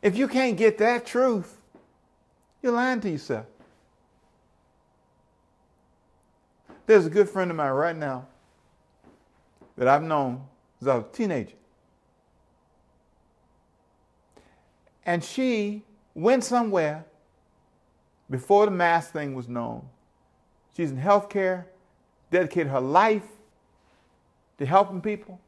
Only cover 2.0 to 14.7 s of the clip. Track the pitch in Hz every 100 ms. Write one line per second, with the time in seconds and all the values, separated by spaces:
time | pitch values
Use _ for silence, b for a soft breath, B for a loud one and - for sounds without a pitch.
2 | _ _ _ _ _ _ 262 233 254 247
3 | 202 151 - 117 110 _ b b b _
4 | _ _ _ _ _ _ _ _ _ _
5 | _ _ _ _ _ _ _ _ _ _
6 | _ _ _ _ _ _ _ - - 220
7 | 165 170 202 196 180 165 143 131 165 165
8 | 147 131 135 _ _ _ _ _ _ _
9 | _ _ _ _ _ _ - - 123 143
10 | 160 156 135 123 135 _ _ _ 127 127
11 | 107 - 214 151 104 - _ _ _ _
12 | _ _ _ _ _ _ _ _ _ _
13 | _ _ _ _ _ _ _ _ _ _
14 | _ _ _ b b b b